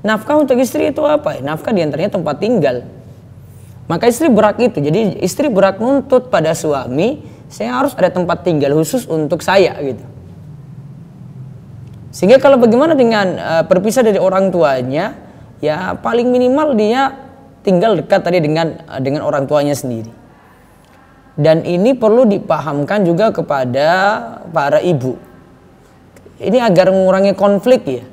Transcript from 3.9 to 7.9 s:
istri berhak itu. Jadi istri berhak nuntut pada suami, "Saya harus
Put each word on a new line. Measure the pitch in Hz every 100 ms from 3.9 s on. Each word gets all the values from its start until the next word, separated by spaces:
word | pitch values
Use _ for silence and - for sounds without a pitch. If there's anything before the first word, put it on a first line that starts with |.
| 165 233
istri | 240 320
berhak | 214 214 208
itu. | 240 240
Jadi | 143 160 190 -
istri | 180 - 285
berhak | 196 196 190
nuntut | 233 277 277 247 -
pada | 180 156 160
suami, | 160 139 123 131 214 285 - - -
"Saya | - 220 254
harus | 285